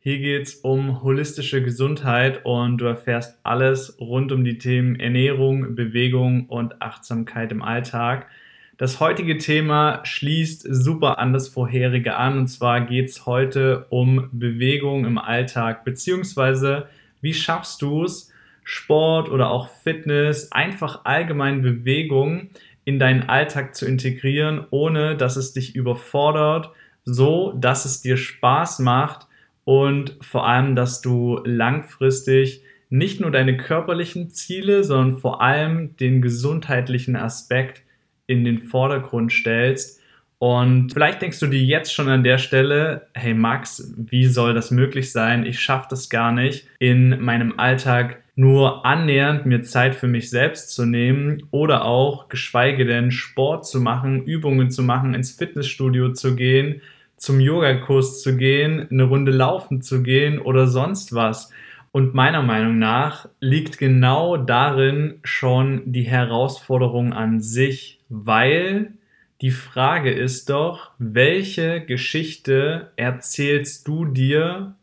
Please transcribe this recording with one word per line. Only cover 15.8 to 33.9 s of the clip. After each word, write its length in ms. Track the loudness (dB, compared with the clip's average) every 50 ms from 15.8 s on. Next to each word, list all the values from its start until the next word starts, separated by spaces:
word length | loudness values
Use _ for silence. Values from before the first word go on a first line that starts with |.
| -8
beziehungsweise 1040 | -8 -8 -6 -4 -4 -4 -4 -4 -8 -4 -2 0 0 0 0 0 -2 -2 -4 -6 -12 _ _ _ _ _ _
wie 120 | -6 -6 -4
schaffst 480 | -4 -4 -4 -4 -4 -6 -12 -10 -6
du's, 520 | -6 -4 -2 -2 -2 -4 -6 -8 -16 _ _ _ _ _ _ _ _
Sport 680 | -12 -12 -12 -2 0 2 2 4 2 2 0 -2 -2
oder 200 | 0 0 2 2
auch 180 | 0 -2 -4 -8
Fitness, 840 | -16 -6 -6 -4 -4 -4 -4 -2 0 0 2 0 0 -4 -6 -4
einfach 540 | -2 -2 -2 -2 -4 -8 -8 -10 -10 -8 _
allgemein 580 | -2 -2 -2 -2 -2 -4 -2 -2 -2 -2 0 0
Bewegung 880 | 0 0 -2 -2 -2 -2 -2 -2 0 0 0 0 0 -2 -6 -8 -14 _ -20 -20 _ _ _ _
in 140 | -4 0 2
deinen 300 | 2 4 4 2 2 2
Alltag 460 | 0 0 0 0 -4 -8 -8 -8 -10
zu 100 | -8 -4
integrieren, 800 | -4 -4 -2 -2 -4 -6 -4 -4 -2 -2 0 -2 -2 -4 -6 -8 -6
ohne 440 | -2 -2 0 0 0 0 0 -2 -2
dass 220 | 0 -2 -2 -2
es 160 | -4 -8 -6 -6
dich 220 | -8 -8 -8 -6
überfordert, 960 | -6 -4 -4 -4 -6 -8 -6 -2 0 0 2 2 2 2 0 0 -2 -4 -8 -18 _ -20 _ _ _ _
so 480 | -4 2 4 4 4 4 2 0 -2 -4
dass 320 | -2 0 0 0 0 -2
es 160 | -6 -8 -6
dir 160 | -2 -2 -2
Spaß 600 | -2 -2 -6 -10 0 2 2 4 2 0 -2 -4 -2
macht 480 | 0 2 2 2 0 -2 -6 -12 -20 _ _ _ _ _ _ _ _
und 520 | 2 4 4 4 4 0 -2 -4 -6 -12 -16 -20
vor 240 | -6 -6 -2 0
allem, 280 | 2 2 2 2 2 2
dass 280 | 0 0 -2 -4 -6 -4
du 360 | -2 0 0 0 0 -2 -2 -2
langfristig 1200 | -2 -2 0 0 0 0 -2 -6 -10 -8 _ 0 0 0 0 0 2 4 4 4 2 -2 -10 _ -20 -20 _ _ _
nicht 320 | 0 0 0 0 -2 -4
nur 100 | -4 -2
deine 280 | 0 2 2 2 0 0
körperlichen 720 | -2 -2 -2 -2 -2 -2